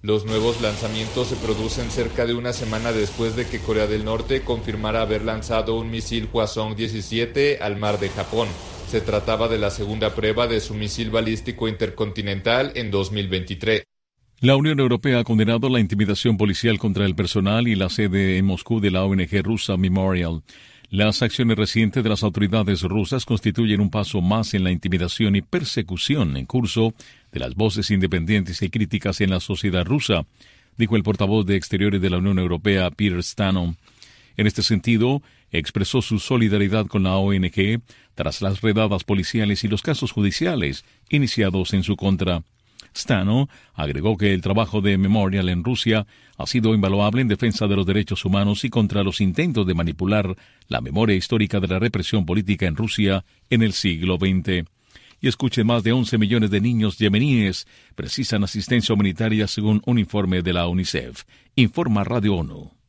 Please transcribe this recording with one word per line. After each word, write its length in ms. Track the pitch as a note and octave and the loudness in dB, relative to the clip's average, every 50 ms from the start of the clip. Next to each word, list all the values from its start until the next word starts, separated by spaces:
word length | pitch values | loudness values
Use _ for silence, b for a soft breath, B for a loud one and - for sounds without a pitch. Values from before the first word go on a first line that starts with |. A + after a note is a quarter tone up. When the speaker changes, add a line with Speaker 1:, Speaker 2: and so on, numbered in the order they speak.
Speaker 1:
Los 240 | - G#2 G#2+ G#2+ G#2 | 0 0 0 0 0
nuevos 340 | A2 A2 A2 A2 A#2 A#2 A2 | -2 -2 0 0 0 0 0
lanzamientos 680 | A2+ G#2+ G#2 - A2+ G#2+ A2 A2 A2 A2 - B2 B2 | -2 -2 -2 -2 -6 -4 -4 -4 -6 -4 -4 -4 -4
se 80 | G#2+ C3 | -4 -4
producen 560 | G2 G#2+ A2 G#2+ G#2 G#2+ A2 - B2+ A#2+ A2+ | -6 -2 -4 -2 -2 -2 -4 -4 -4 -6 -4
cerca 340 | - B2 A#2+ A2 - B2+ A#2+ | -4 -4 -4 -2 -2 -2 -2
de 80 | A#2 A#2+ | -2 -2
una 180 | A#2+ A#2+ B2 | -2 -4 -6
semana 420 | A2+ G2 B2+ A2 A2 A2 A2+ A#2+ A2+ | -6 -4 -6 -6 -6 -4 -2 -2 0
después 420 | A2 G#2 F#2+ - - A2+ A2+ A2 | 0 -2 -2 -2 -4 -4 -2 -2
de 100 | A#2+ A#2+ | -4 -6
que 140 | - - B2 | -4 -6 -6
Corea 260 | - - A2 G#2+ G#2+ | -4 -2 0 0 0
del 200 | G#2 G#2+ G#2+ G#2+ | 0 0 -2 -2
Norte 360 | A2 A2 A2+ A2+ - C3+ C3+ | -2 -4 -4 -2 -2 -2 -2
confirmara 640 | - - A#2+ A2+ G2+ A#2+ G#2+ G#2+ A2 G#2+ A2 A2+ A2 | 0 -2 -4 -4 -4 -6 -6 -4 -4 -2 0 0 0
haber 200 | G#2 G#2+ G#2+ G#2+ | 0 -2 -2 -2
lanzado 520 | A2+ A2 A2 A2 - A#2 A2 A2+ A#2 A2+ | -4 -4 -6 -4 -2 -2 -2 0 0 -2
un 160 | A2+ A2+ A2+ | -4 -4 -6
misil 380 | A2+ A2+ G#2+ - A2+ A#2 G#2+ A2 - | -6 -8 -6 -4 -4 -4 -6 -2 -2
Hwasong 420 | A#2 A2 G#2 - A2 G#2+ G#2+ A2 | -2 -2 -2 -2 -6 -6 -6 -4
diecisiete 840 | G#2 A2+ G#2 G#2 G#2+ F#2+ - A2+ A2+ A2+ - A#2 C#3+ C#3 C#3+ C#3+ - | -6 -6 -6 -6 -8 -8 -4 -4 -4 -4 -2 0 0 0 0 0 -2
al 160 | - G#2 G2+ | -4 -6 -4
mar 220 | G2+ G#2 G#2 G#2 G2 | -2 -2 -2 -2 -2
de 100 | G2+ F#2+ | -4 -6
Japón. 380 | - G#2+ F#2 - - A2+ A2+ G#2 F2 - - - - - - - | -4 -6 -6 -4 -2 -2 -2 -2 -6 -10 -14 -16 -16 -14 -10 -4
Se 120 | - A2 | -4 -4
trataba 460 | - - G#2 G#2 - - A2 G#2+ A2+ | -2 0 -2 -2 0 0 -2 0 0
de 100 | A2+ A2+ | 0 0
la 140 | G#2+ G#2 G2+ | 0 -2 -2
segunda 420 | - - G#2 G2+ G#2+ A2 A2 G#2 - | -2 -4 -6 -6 -4 -2 -2 -2 -2
prueba 320 | - G#2+ G#2+ G#2+ A#2+ A#2+ | 0 -2 0 0 0 0
de 140 | A#2 A#2 G#2+ | 0 0 -2
su 160 | G#2 - G#2+ | -4 -4 -6
misil 340 | G#2+ G#2+ G#2 - - A2+ A2 | -6 -6 -6 -4 -4 -4 -2
balístico 580 | A2 A2+ A2+ A2+ A2 G#2 - - - - A2+ | -2 -2 0 0 -4 -4 -6 -10 -6 -4 -4
intercontinental 1040 | A2 G#2+ - A2+ A2 - - A2 G#2 F#2 A2 G2+ G2+ G2 G2 F2+ A2+ A#2 B2+ C3+ C#3 - | -4 -2 -2 -4 -6 -2 -4 -4 -4 -4 -6 -6 -4 -6 -2 0 2 2 2 0 -2 -4
en 160 | B2+ A#2 G#2 | -6 -6 -2
dos 200 | G2 G2 G2 F2+ | -2 -2 -2 -2
mil 160 | G#2+ G#2 G2 | -4 -6 -4
veintitrés. 560 | F#2 F#2+ F#2 F2+ - G2 D#2 - A2 A2 G#2 - _ _ _ _ _ _ _ _ _ _ _ | -2 -4 -4 -4 -6 -10 -4 0 0 0 0 -2 _ _ _ _ _ _ _ _ _ _ _
Speaker 2:
La 160 | B2 B2+ C3+ | 4 4 6
Unión 240 | C#3 D3 D#3 D#3 C#3 | 6 4 2 2 2
Europea 400 | C3+ B2 B2 A#2 - C#3 B2+ A#2+ | 2 2 2 2 2 2 2 2
ha 40 | A2+ | 2
condenado 460 | - A2+ G#2+ A2 G#2+ A#2 A#2 B2 C3+ | 2 2 2 4 4 2 2 2 2
la 100 | B2+ A#2+ | 2 2
intimidación 580 | G#2+ F2+ G#2+ G2+ G#2+ G2 G2+ - - A#2+ G#2+ | 2 2 2 0 2 0 0 0 2 2 2
policial 400 | F#2 G#2+ G2+ F#2 - - A#2 A2 | 4 2 2 2 2 2 0 0
contra 280 | G2 - G#2+ F#2 F#2 G2+ | 2 0 0 0 2 0
el 100 | G2 F2 | 0 0
personal 520 | D#2+ G2 F2 - G#2+ F#2+ G2 G#2 A2+ A#2+ | 0 -2 0 0 0 2 2 2 2 2
y 80 | A#2 A2 | 2 2
la 140 | F#2+ F#2+ F2+ | 2 0 0
sede 480 | - - G#2+ G2 F#2 G2 G2 F#2+ F#2 | 0 0 0 2 2 2 2 2 2
en 80 | F#2 G2 | 2 2
Moscú 360 | G2 F#2 E2+ - - A#2 A2+ | 2 0 -2 -2 -2 -2 2
de 100 | G2+ G2+ | 2 2
la 140 | F2+ F#2 F#2+ | 2 2 2
O 80 | G2 G2 | 2 2
N 140 | F#2+ F2+ | 0 0
G 140 | D#2+ G2+ G2+ | 0 0 -2
rusa 360 | F2+ G2 A2+ G#2 - - G2 | 0 0 -2 -2 -2 -2 0
Memorial. 680 | F2+ F#2+ F#2+ F#2 G2 F#2+ F#2+ F#2 F2+ F2 E2 E2 D#2 - B B B B B B B B B | 2 2 2 2 2 2 2 0 0 -2 -2 -4 -6 -8 B B B B B B B B B
Las 320 | - F#2+ G#2+ G#2+ G#2 - B2 | -2 0 2 2 2 0 -2
acciones 340 | A#2 - - B2+ A#2 A2 | -2 0 0 2 2 2
recientes 460 | G2+ G#2+ - - A2+ A2+ G#2 - C3 A2 | 2 0 0 2 2 2 2 2 0 0
de 60 | A2+ | 0
las 120 | G#2+ - | 0 2
autoridades 640 | - G#2 E2+ G2+ G#2 F#2+ G2+ A2+ G#2 G2 G2+ F2 F#2 | 0 -2 2 2 0 2 2 2 2 2 0 0 0
rusas 420 | F2 F#2 G#2+ G2 - C#3 B2+ - | -2 0 -2 -2 0 -2 -4 -2
constituyen 560 | - B2 G#2 - A2 - - A#2 G#2+ G#2 G2 | -2 -2 0 0 0 0 2 0 2 2 2
un 80 | G#2 F#2+ | 2 0
paso 320 | - G#2+ G2 - - G2+ | 0 -2 -4 -2 -2 0
más 320 | F2 F2+ G#2 A2+ A2 - - | 2 2 2 2 0 0 0
en 100 | G2+ F#2 | 0 2
la 60 | F#2 | 2
intimidación 680 | F2+ E2+ - F#2+ F2+ F2+ F2+ F2 - - A#2 G#2 G2 | 0 0 0 -2 0 0 0 -2 0 0 2 2 2
y 60 | G2 | 2
persecución 960 | - _ - F3+ D#3 - - B2 G#2+ F2 F#2 F2 - - C#3+ D3+ G#2+ D#2 C2+ | 0 _ -4 -4 -4 -2 -4 -4 -4 -4 -6 -6 -2 -2 0 0 0 0 -2
en 80 | C2+ C2 | -4 -6
curso 480 | - - B2+ A#2 G2 - A2+ A2+ A2+ A2 B B B B B B B | -2 -2 0 0 0 0 2 0 0 0 B B B B B B B
de 80 | - - | -8 -8
las 160 | C2 B1+ B1+ | -6 -6 -2
voces 340 | F#2+ G#2+ A2 F#2 G#2 F#2+ - | 0 0 0 0 -2 0 0
independientes 720 | G#2+ F#2+ F#2 F2+ E2+ F2 E2 E2+ G#2+ G#2 F#2 F2 F2 - | 2 2 2 2 0 0 0 2 2 2 0 -2 -4 -4
y 80 | G#2 F2+ | -4 -4
críticas 520 | - A2 G#2+ F2 - G2+ - G2+ F#2 - | -2 -2 -2 -2 -2 -2 -2 -2 0 0
en 100 | G#2 F#2+ | 0 2
la 80 | F#2+ F2+ | 2 0
sociedad 460 | - - G2+ F2 - G#2 F2+ F2+ F2 | -2 -4 -6 -2 -2 0 0 0 0
rusa, 420 | F2 C3 D3 - - G2 E2 D2 _ b b b b b b b b b | 0 0 -2 0 0 0 0 -2 _ b b b b b b b b b
dijo 180 | - A#2 G#2 A2+ | -2 0 2 2
el 60 | A2 | 2
portavoz 460 | E2 G#2 G2+ - G#2 G2 G#2 A2 G2+ | 2 0 0 0 2 2 2 2 2
de 80 | F2+ G2+ | 2 0
Exteriores 440 | F#2+ - - - F#2 G2+ G#2 G2+ G2 | 0 0 -2 0 0 2 2 2 2
de 120 | F2+ F#2+ | 2 2
la 80 | F2+ F2+ | 0 2
Unión 180 | F#2 G2+ G2 | 2 2 2
Europea, 540 | F#2 F#2 F2 F2 D#2+ F2 G#2+ G2 F#2+ F2+ F2 | 2 0 0 -2 0 0 2 2 2 2 -2
Peter 320 | D#2+ - G#2 G2+ F2+ F2 F2 | 0 0 0 0 0 -2 -4
Stano. 520 | - - - G#2 F#2+ F#2+ F#2 F2 F2 E2 _ B B B B B B B B B B B | -6 -4 -2 0 0 2 0 0 -2 -4 _ B B B B B B B B B B B
En 80 | - G#2+ | 0 0
este 160 | G#2 - - | 0 2 0
sentido, 600 | G#2 - A2+ F#2 - A#2+ A#2 G#2+ A#2 B2+ C#3 C#3+ b b b b b b | 0 0 0 0 2 2 2 2 4 2 0 -2 b b b b b b
expresó 500 | - E2 D2+ - - G#2+ G2 - - B2+ | -4 -4 -4 -2 -2 -2 -2 0 0 -2
su 180 | - - A2 G2+ | 0 0 -2 -2
solidaridad 640 | - - C3 B2 A2+ G#2+ G2+ G#2 G2+ G2 G2+ A2 G#2 | 0 0 2 2 4 2 2 2 2 2 2 0 -2
con 180 | - - G#2 F#2+ | 0 0 0 2
la 140 | F#2+ F#2 | 2 2
O 160 | F#2+ F#2+ G2 G2 | 2 2 2 2
N 160 | F#2+ F2+ E2+ | 2 0 0
G 320 | - - G2 G2+ A2+ A#2 - b b b b b b | 0 0 0 0 0 -2 -4 b b b b b b
tras 280 | - - D#2 D2+ - | -6 -6 -4 -4 -2
las 200 | G2+ F#2+ G2 F#2 | -2 -2 -2 0
redadas 420 | - A2 G2+ A2 A2+ G#2 G2+ F#2 - | 0 0 2 2 2 2 0 -2 0
policiales 600 | - G#2 G2 F2 - - A#2 G#2+ G#2 G2+ - - | 0 0 0 0 0 -2 0 0 0 0 0 0
y 40 | |
los 140 | G#2 G#2+ G2 | -2 -2 -2
casos 300 | - E3 D3 - C3 A#2 | 0 -2 -2 -2 -2 -4
judiciales 720 | - - G2+ G2 F2+ - D#3+ F3+ F3+ B2+ F2 C#2 C2+ - b b b b b b | 0 2 2 2 2 0 -2 0 0 0 -2 -2 -4 -6 b b b b b b
iniciados 640 | - D3 C#3 A2+ - - G#2 F#2+ F2+ F#2+ F2+ - - | 0 2 2 2 2 0 0 2 2 0 0 0 0
en 80 | G2 | 0
su 140 | F2+ - G2+ | 0 0 -2
contra. 480 | - - G2 F#2+ E2+ F#2+ F#2 F2 E2+ E2 _ _ _ B B B B B B B | 0 0 0 0 2 0 0 -2 -2 -4 _ _ _ B B B B B B B
Stano 540 | - - - B2+ F#2+ F#2 G2 G#2+ B2+ C#3 B B B B B B | -12 -2 0 0 2 2 2 2 2 0 B B B B B B
agregó 440 | - D2+ C#2+ C2+ C#2+ D#2 G#2+ A2 | -6 -4 -4 -2 0 0 0 0
que 160 | F2 G#2 G2+ G2 | 2 2 2 2
el 80 | F#2 | 2
trabajo 400 | D#2 F#2+ G2 G#2+ A2 - - G#2+ | 0 2 2 2 2 0 0 0
de 160 | F#2+ G2+ - | 2 2 2
Memorial 520 | - - G2 G#2+ A2 G2 F#2+ F#2+ G2+ F#2 F2+ | 4 4 4 4 2 2 2 0 0 0 0
en 140 | F2+ F2+ E2 | 0 -2 -2
Rusia 440 | A#2+ B2+ - - A2+ A2 A2 G2+ b b b b b b | -2 -2 0 0 2 2 2 0 b b b b b b
ha 100 | - - | -10 -8
sido 260 | - - B2 A2 A2 A2 | -2 -2 2 2 4 4
invaluable 480 | G#2+ G2 F#2+ G2 G2+ G#2 G#2+ G#2+ B2+ | 4 4 2 2 2 2 2 2 2
en 60 | C3 | 2
defensa 400 | A#2 G2+ - B2 A#2 G2+ - A2 | 0 0 2 0 0 0 0 0
de 80 | G2+ G2+ | 2 2
los 100 | G2 F#2+ | 2 2
derechos 400 | F2 F#2+ G#2+ G#2 - G2+ - - | 2 0 0 0 -2 -4 -4 -2
humanos 380 | F#2+ F#2+ G2+ G2+ G2+ G#2 - - | 0 0 2 2 0 0 -2 -4
y 60 | A#2+ | -2
contra 340 | - A#2+ G#2+ G2 - G2+ G2 | 2 2 2 2 2 0 -2
los 180 | G2 F2 - | -2 0 0
intentos 460 | G2+ F#2 E2+ - E3 F3 C#3 A2+ G2+ | 0 0 2 0 0 0 0 0 0
de 60 | F2+ F2+ | 0 0
manipular 600 | E2+ E2+ E2 D2 - F#2 F#2+ G#2+ G#2+ G2 F#2 F#2 b b b b b b | 0 0 -2 -2 -2 -2 0 0 0 0 -2 -6 b b b b b b
la 140 | _ B1+ B1 | _ -6 -6
memoria 340 | A#1+ - C#2 G2 A2+ G#2+ G2 | -4 -2 0 2 4 4 2
histórica 440 | F#2+ - - A#2+ A2 G#2 - - G2+ | 2 0 0 0 0 0 0 0 -2
de 80 | F#2 | 0
la 120 | F2+ F#2 F#2 | 0 0 0
represión 460 | G#2+ A#2+ - G2 E2+ - - G#2+ F2+ | 0 0 -2 -2 -2 0 0 0 0
política 400 | D#2 F2+ G#2+ F#2+ F#2+ G2+ - G2 | 2 0 0 2 0 0 0 0
en 100 | F2 D#2 | -2 0
Rusia 500 | D2 A2+ G#2+ - - G#2 G2 F#2+ F#2+ - b b b b b | -2 -4 -4 0 0 2 2 2 0 -2 b b b b b
en 120 | B2+ A#2 | 2 2
el 120 | A2+ G#2+ F#2 | 2 2 0
siglo 440 | - - G2 E2+ D#2+ E2+ F#2 F#2 | 0 0 -2 0 0 0 0 0
veinte. 480 | E2 F#2+ F#2+ F#2+ F#2 E2 F#2+ F#2 F2+ D#2+ - _ b b b b b b b b b | 2 2 2 2 0 0 0 -2 -2 -2 -6 _ b b b b b b b b b
Y 60 | - C3 | -2 -2
escuche, 340 | A#2+ - C#3 B2+ - B2 A2 | 0 0 -2 -2 0 2 2
más 200 | A2+ A#2+ A#2 F#2+ | 2 2 2 2
de 100 | A2+ A#2 | 2 2
once 240 | B2+ A#2+ - - | 2 2 0 2
millones 340 | A2 G#2+ G2 A#2 A#2 A2 G2+ | 2 2 2 2 2 2 2
de 80 | G2+ G2+ | 2 2
niños 380 | G2+ A#2+ A#2+ A2+ G#2+ G#2 F2 | 2 2 2 2 0 0 0
yemeníes 680 | - A2 G#2 G2 G#2+ C3 D3 C3 A#2 G#2 F#2+ F#2 - - b b b b b b | 0 2 2 4 4 2 4 2 2 2 0 -2 -4 -10 b b b b b b
precisan 480 | - D2 - - - B2 - A2+ G#2 G2+ | -10 -10 -8 -6 -6 -4 -2 0 0 0
asistencia 500 | F2+ - G#2+ F#2+ - B2+ A#2+ G#2+ - A2+ | -2 -2 -6 -2 0 0 0 2 2 2
humanitaria 540 | G2+ G2+ G2 F2 - A2+ A2 G#2+ G#2+ G#2+ | 2 2 2 0 0 0 0 2 0 0
según 340 | G2+ - - G#2 G#2+ G#2+ G#2+ - | 0 -2 -2 0 2 2 2 2
un 120 | - B2 | 2 0
informe 440 | A#2 G2+ - - G#2 G2 F2+ F#2 F2+ | 0 0 0 0 0 0 2 0 0
de 100 | E2+ F#2 | 0 0
la 160 | F2 F2 F2 | 0 0 0
unicef. 560 | F2 F2 F#2 F#2 - - D2 A#1+ B1 - - - b b b b b b | 0 0 0 -2 -2 -4 -6 -6 -6 -14 -18 -20 b b b b b b
Informa 480 | - A#2+ G#2+ - - E3+ B2+ G#2+ G2+ G2 | 4 4 4 4 -2 0 2 0 0 0
Radio 320 | - A#2 B2 G2+ G#2+ G2 | 0 -2 0 2 2 0
onu. 360 | F2 D#2 B1 - E2+ D#2 D2 _ _ _ | 0 -2 -6 -8 -14 -16 -18 _ _ _